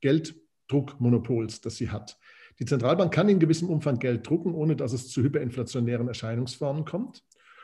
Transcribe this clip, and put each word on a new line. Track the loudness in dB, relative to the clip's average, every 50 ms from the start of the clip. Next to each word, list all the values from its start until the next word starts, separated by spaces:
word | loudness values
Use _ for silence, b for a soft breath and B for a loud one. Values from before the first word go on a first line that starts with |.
Gelddruckmonopols, | 2 2 2 2 0 -4 -12 -18 _ _ _ _ _ -2 -2 -2 -2 -2 -4 0 2 4 4 4 2 0 -2 -2 -2 -4 -8 -10
das | -10 -10 -6
sie | -6 -6 -6
hat. | -6 -8 -10 -12 -20 B B B B B B B B _
Die | -2
Zentralbank | -2 0 2 2 2 2 4 2 2
kann | 2 4 6 6
in | 6 6
gewissem | 6 4 4 2 2 0
Umfang | -2 0 0 0 0 0
Geld | 0 0 0 -2 0 0
drucken, | -2 0 0 -2 -2
ohne | 0 0 0 0
dass | 0 -2 -4
es | -4 -6 -6 -4
zu | 0 2
hyperinflationären | 2 2 2 0 -2 -2 -4 -6 -6 -4 -2 -2 -2 0 0 -2 -2 -4
Erscheinungsformen | -6 -6 -6 -4 -4 -4 -4 -6 -6 -6 -4 -4 -4 -4 -6
kommt. | -6 -6 -6 -6 -8 -10 -18 _ _ B B B B B B